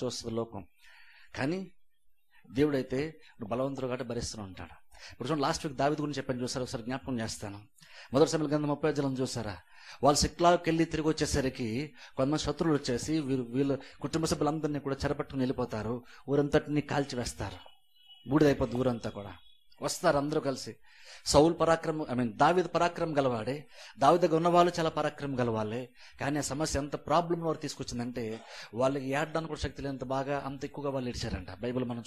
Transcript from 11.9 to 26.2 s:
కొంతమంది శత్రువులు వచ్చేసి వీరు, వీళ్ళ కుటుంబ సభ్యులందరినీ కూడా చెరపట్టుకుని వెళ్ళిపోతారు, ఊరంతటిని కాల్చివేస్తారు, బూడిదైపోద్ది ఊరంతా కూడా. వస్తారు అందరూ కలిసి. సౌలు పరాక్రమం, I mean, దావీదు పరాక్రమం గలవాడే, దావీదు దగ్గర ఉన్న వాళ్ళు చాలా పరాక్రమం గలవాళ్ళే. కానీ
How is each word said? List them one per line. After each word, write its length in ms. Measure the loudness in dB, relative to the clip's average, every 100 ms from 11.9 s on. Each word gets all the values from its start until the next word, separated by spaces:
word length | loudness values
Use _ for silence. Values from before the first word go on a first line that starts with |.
| -10 -10 -2
కొంతమంది 260 | 0 2
శత్రువులు 340 | 0 0 4 2
వచ్చేసి 420 | 2 -2 0 -2
వీరు, 220 | 0 -2
వీళ్ళ 360 | 0 0 2 0 -4 -10
కుటుంబ 240 | -4 -2 0
సభ్యులందరినీ 540 | 0 0 0 -2 -4
కూడా 160 | -4 -2
చెరపట్టుకుని 460 | -2 -2 -4 -2
వెళ్ళిపోతారు, 640 | 0 0 -2 -4 -4 -6 -10 -14 -2
ఊరంతటిని 520 | 2 4 2 2 -2
కాల్చివేస్తారు, 760 | 0 -2 -2 -4 -6 -6 -8 -10 -16 -20 _ _ -20 -16 0
బూడిదైపోద్ది 480 | 6 6 6 2 0
ఊరంతా 320 | 0 0 -4
కూడా. 240 | -8 -10 -14 -20 -20 _ -8
వస్తారు 360 | -6 0 2 2
అందరూ 220 | 2 0
కలిసి. 360 | -2 -4 -8 -14 -18 -20 -20 -10 4
సౌలు 280 | 8 8
పరాక్రమం, 520 | 6 4 4 2 -4 -2
I 20 | -2
mean, 220 | 0 4
దావీదు 300 | 6 6 2
పరాక్రమం 500 | 2 0 0 -2 2
గలవాడే, 500 | 2 0 -2 -6 -10 -18 -18 2
దావీదు 220 | 6 8
దగ్గర 160 | 6 4
ఉన్న 100 | 6
వాళ్ళు 260 | 6 6 4
చాలా 100 | 0
పరాక్రమం 500 | 0 -2 -4 -4 0
గలవాళ్ళే. 500 | 0 0 -2 -6 -8 -14 -20
కానీ 180 | -8